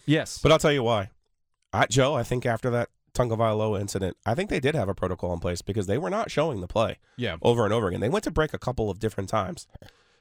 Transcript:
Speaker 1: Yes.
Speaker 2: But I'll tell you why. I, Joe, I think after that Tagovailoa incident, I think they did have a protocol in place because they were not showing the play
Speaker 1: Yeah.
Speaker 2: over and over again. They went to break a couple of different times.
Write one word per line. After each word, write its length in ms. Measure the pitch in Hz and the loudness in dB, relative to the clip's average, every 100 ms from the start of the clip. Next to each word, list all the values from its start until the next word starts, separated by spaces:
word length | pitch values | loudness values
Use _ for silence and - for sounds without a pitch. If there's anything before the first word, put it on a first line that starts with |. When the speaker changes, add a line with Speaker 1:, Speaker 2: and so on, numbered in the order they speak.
| - | 0
Speaker 1:
Yes. 320 | 151 120 - | 0 0 0
Speaker 2:
But 120 | 143 | 4
I'll 80 | 156 | 6
tell 140 | 160 | 6
you 100 | 143 | 2
why. 280 | 117 110 95 - _ _ _ _ _ | 2 0 -2 -10 _ _ _ _ _
I, 140 | 101 135 | 0 2
Joe, 280 | 127 135 | 4 4
I 80 | 143 | 2
think 220 | 107 123 120 | -2 -2 0
after 240 | 113 127 | 0 0
that 180 | 120 - _ _ | -2 -2 _ _
Tagovailoa 640 | - 123 110 113 107 110 101 | -2 0 2 2 2 0 -2
incident, 360 | 101 98 92 - - | -4 -4 -4 -4 -2
I 80 | |
think 160 | 123 208 | -2 -2
they 100 | 170 | -2
did 140 | 131 | 0
have 140 | 156 98 | 0 -2
a 60 | |
protocol 380 | 95 90 90 90 | -2 -4 -4 -4
in 40 | 87 | -4
place 240 | 90 87 | -4 -4
because 240 | - 104 92 | -4 -4 -2
they 120 | 117 | -2
were 120 | 180 | -2
not 200 | 202 - | -4 -2
showing 300 | 147 160 107 | -2 -2 -2
the 60 | 87 | -2
play 300 | 107 104 - _ - | 0 0 -2 _ -8
Speaker 1:
Yeah. 200 | 113 82 | -6 0
Speaker 2:
over 220 | - 120 | 2 4
and 80 | 104 | 4
over 160 | 117 98 | 2 0
again. 120 | 95 | 0
They 80 | 104 | 0
went 160 | 202 | 0
to 60 | 285 | 0
break 220 | 156 156 | 0 -2
a 40 | - | -2
couple 320 | - 120 107 | -6 -2 -4
of 80 | 95 | -2
different 300 | 110 - 95 | -4 -4 -4
times. 380 | 110 92 - - - - - _ _ | -2 -2 -8 -16 -20 -20 -20 _ _